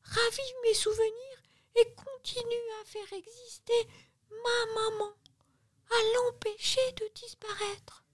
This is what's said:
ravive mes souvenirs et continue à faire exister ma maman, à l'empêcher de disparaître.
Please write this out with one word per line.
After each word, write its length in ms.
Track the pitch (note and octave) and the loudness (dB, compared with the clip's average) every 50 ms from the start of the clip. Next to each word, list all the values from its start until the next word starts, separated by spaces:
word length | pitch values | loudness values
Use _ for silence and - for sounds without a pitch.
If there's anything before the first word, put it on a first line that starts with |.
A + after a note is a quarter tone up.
| _ | _
ravive 500 | - - A4 A#4 A#4 A#4 - C#5 B4+ B4+ B4+ | -2 0 2 2 2 2 -2 -6 -8 -8 2
mes 120 | A#4+ A4+ G#4+ | 2 4 4
souvenirs 680 | G#4+ - G#4+ G#4+ A4 A4+ A4 A4 A#4 B4+ C5+ C5 - _ _ _ _ _ _ _ | 4 2 0 2 2 2 0 0 -6 -12 -14 -16 -20 _ _ _ _ _ _ _
et 200 | A#4 A4+ A#4 - | 4 4 4 2
continue 760 | - - C#5 C5+ B4+ - - - B4 A#4+ A#4 A#4 A#4+ A#4 A4+ A4 G#4+ | -16 -16 -16 -16 -12 -10 -8 -6 -4 -2 -2 -2 -4 -4 -6 -10 -10
à 40 | G#4+ | -14
faire 280 | - - G#4+ G4+ - | -12 -12 -12 -10 -10
exister 760 | G4+ F#4+ F4 G#4+ A#4 B4 B4 A#4 - - _ - A#4 A#4 A4+ - - - - _ _ _ _ _ | -12 -12 -12 -14 -20 -20 -20 -18 -20 -16 _ 2 2 2 2 0 -10 -20 -20 _ _ _ _ _
ma 440 | G#4+ A4 A#4 A#4+ A#4+ A#4+ A#4 A4 A4 | -16 -4 -2 0 2 2 0 0 0
maman, 380 | A4 A4 A4 A4 G#4+ G#4 G#4 G#4 _ _ - _ _ _ _ _ _ _ _ _ _ _ - | 0 0 0 0 -2 -4 -4 -6 _ _ -20 _ _ _ _ _ _ _ _ _ _ _ 0
à 80 | A#4 A#4 A4 A4 A4+ | 2 4 4 4 4
l'empêcher 800 | B4 B4 B4 A#4+ - - G#4+ G#4 G#4+ - - - C5 C5 B4+ | 4 2 0 -2 -2 -6 -6 -4 -2 -2 0 2 2 2 2
de 180 | B4+ - G#4+ G#4+ _ | 0 -4 -8 -8 _
disparaître. 920 | - - A4+ - _ - G#4+ G#4 - G#4 G4+ G4+ G4+ - - - - _ _ | -12 -16 -16 -16 _ -10 -10 -6 -4 -4 -4 -4 -8 -12 -20 -20 -20 _ _